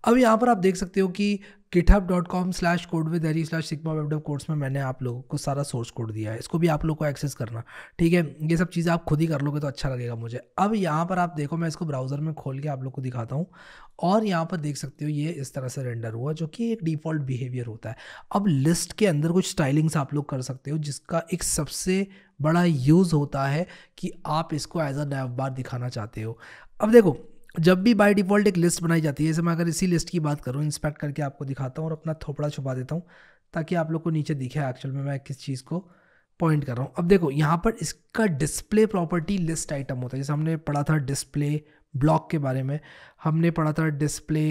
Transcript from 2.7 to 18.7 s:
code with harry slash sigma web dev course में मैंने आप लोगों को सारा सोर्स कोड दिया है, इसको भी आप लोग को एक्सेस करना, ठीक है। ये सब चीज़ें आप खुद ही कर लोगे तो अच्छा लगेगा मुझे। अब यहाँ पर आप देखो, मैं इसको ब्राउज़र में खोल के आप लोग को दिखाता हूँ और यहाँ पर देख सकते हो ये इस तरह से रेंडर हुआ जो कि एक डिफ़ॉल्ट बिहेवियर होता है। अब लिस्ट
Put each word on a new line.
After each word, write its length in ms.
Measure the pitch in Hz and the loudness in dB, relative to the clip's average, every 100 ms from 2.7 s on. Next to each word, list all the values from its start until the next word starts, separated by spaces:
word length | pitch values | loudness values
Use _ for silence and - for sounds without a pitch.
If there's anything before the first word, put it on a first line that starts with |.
| 170 - | 0 -2
code 220 | 165 160 | -2 0
with 120 | 170 160 | 0 0
harry 180 | 160 | 0
slash 260 | 156 165 156 | -2 -4 -4
sigma 240 | 147 160 | -6 -4
web 160 | 156 151 | -4 -2
dev 100 | 151 151 | -4 -4
course 220 | 143 - | -6 -4
में 60 | 151 | -4
मैंने 240 | 139 139 | -2 -2
आप 220 | 135 127 | -4 -6
लोगों 180 | 123 120 | -6 -8
को 140 | - 147 | -8 -6
सारा 260 | - 139 | -4 -4
सोर्स 280 | 143 123 117 | -4 -6 -6
कोड 220 | - 113 | -8 -8
दिया 200 | 107 107 | -6 -6
है, 60 | 113 | -8
इसको 200 | - 170 | -4 0
भी 100 | 170 | 2
आप 160 | 151 | 2
लोग 120 | 160 156 | -2 -2
को 80 | 151 | -4
एक्सेस 280 | 135 143 | -4 -8
करना, 280 | - 110 113 - - - - | -6 -8 -8 -12 -18 -16 0
ठीक 140 | 170 | 4
है। 240 | 180 151 131 | 4 2 -4
ये 140 | 156 170 | 0 0
सब 140 | 175 | 0
चीज़ें 220 | 170 170 | 0 0
आप 120 | 170 | 0
खुद 160 | - 151 | 2 2
ही 60 | 160 | 2
कर 140 | 147 | 0
लोगे 200 | 143 147 | -2 -2
तो 60 | 147 | -4
अच्छा 220 | 127 139 | -4 -4
लगेगा 260 | 127 120 | -4 -6
मुझे। 260 | 117 117 123 - - | -6 -8 -10 -10 -2
अब 160 | 202 | 0
यहाँ 320 | 220 180 151 170 | 2 0 0 0
पर 120 | 185 | 0
आप 160 | 170 156 | 0 -2
देखो, 200 | 143 165 | -4 -2
मैं 120 | 165 | -4
इसको 180 | 156 165 | -4 -6
ब्राउज़र 340 | 135 131 143 | -4 -4 -4
में 120 | 156 | -4
खोल 260 | 156 143 135 | -6 -8 -6
के 80 | 147 | -6
आप 160 | 135 | -6
लोग 80 | 131 | -8
को 100 | 131 | -6
दिखाता 340 | 131 123 113 135 | -6 -6 -4 -4
हूँ 100 | 180 - - - - - | -4 -10 -20 -20 -20 -2
और 220 | 170 208 | 2 2
यहाँ 200 | 214 175 | 2 0
पर 120 | 165 185 | -2 -4
देख 200 | 147 143 | -4 -6
सकते 280 | 139 - | -10 -6
हो 60 | 151 | -4
ये 200 | 147 151 | -2 -4
इस 240 | 170 131 | -4 -8
तरह 140 | - 127 | -8 -8
से 140 | 139 | -6
रेंडर 280 | 127 117 113 | -6 -6 -6
हुआ 200 | 110 135 | -6 -6
जो 140 | 156 160 | -4 -6
कि 240 | - 233 | -4 -4
एक 120 | 226 | -2
डिफ़ॉल्ट 380 | 165 151 160 156 | -2 -2 -2 -4
बिहेवियर 440 | 131 127 127 123 117 | -2 -4 -4 -6 -8
होता 240 | 107 113 | -10 -12
है। 60 | 113 - - - | -12 -16 -20 -4
अब 140 | 202 202 | 0 2
लिस्ट 460 | 139 143 | 4 4